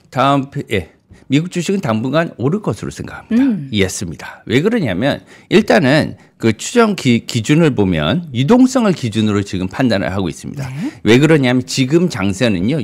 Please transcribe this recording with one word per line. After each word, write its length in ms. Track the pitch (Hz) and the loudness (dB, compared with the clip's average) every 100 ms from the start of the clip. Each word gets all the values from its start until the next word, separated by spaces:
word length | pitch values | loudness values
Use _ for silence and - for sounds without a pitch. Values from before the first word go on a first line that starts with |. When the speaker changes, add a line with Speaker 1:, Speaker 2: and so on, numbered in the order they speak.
| _ | _
Speaker 1:
다음 400 | 127 135 143 139 | 0 2 2 -2
페-, 140 | 143 - | -8 -4
예. 180 | 104 82 _ _ - - | -4 -4 _ _ -20 -2
미국 220 | 135 175 | -2 0
주식은 300 | 175 170 196 | -4 -4 -2
당분간 500 | 135 110 131 151 170 - | -2 -2 -2 -2 -4 -4
오를 240 | 120 208 | -2 -2
것으로 300 | 208 117 65 | -4 -6 -8
생각합니다. 500 | - - - - 226 | -10 -12 -14 -4 0
Speaker 2:
음. 260 | 269 202 135 | 2 0 -4
Speaker 1:
예스입니다. 720 | 107 92 - 87 73 - - - | -2 -2 -2 -10 -10 -16 -16 -2
왜 160 | 120 | 0
그러냐면 600 | 190 233 135 87 120 - - - - | 2 0 -2 -2 -2 -4 -8 -20 0
일단은 680 | 185 220 240 131 147 82 - _ _ | 2 4 4 4 2 0 -6 _ _
그 180 | 113 107 | -2 -2
추정 380 | - 240 220 190 | -2 2 2 2
기-, 300 | 131 117 - | 2 0 0
기준을 480 | 117 110 151 165 | -4 0 2 4
보면 560 | 113 95 82 76 151 170 | 2 2 2 0 -2 -4
유동성을 580 | 117 143 247 254 262 214 | -4 2 6 6 4 0
기준으로 500 | 165 120 110 107 101 | 0 -2 -2 0 0
지금 240 | 98 92 95 | -2 -4 -6
판단을 440 | - 131 98 87 | -2 0 0 -2
하고 180 | 95 87 | -4 -4
있습니다. 380 | - - 143 135 | -6 -10 -10 -10
Speaker 2:
네. 240 | 135 254 - | -8 -10 -4
Speaker 1:
왜 140 | 104 123 | 4 4
그러냐면 480 | 151 160 127 127 123 | 6 4 2 0 -2
지금 440 | - 127 165 175 | -2 0 2 0
장세는요, 720 | - 98 92 123 92 101 156 | 0 -4 0 0 0 0 -2